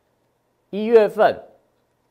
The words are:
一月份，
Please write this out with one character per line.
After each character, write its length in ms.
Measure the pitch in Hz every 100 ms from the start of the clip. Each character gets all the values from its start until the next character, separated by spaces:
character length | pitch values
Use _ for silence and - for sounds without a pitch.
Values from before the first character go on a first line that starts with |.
| _ _ _ _ _ _ _
一 160 | 196 214
月 240 | 226 202
份， 260 | 202 185 - - _ _ _ _ _ _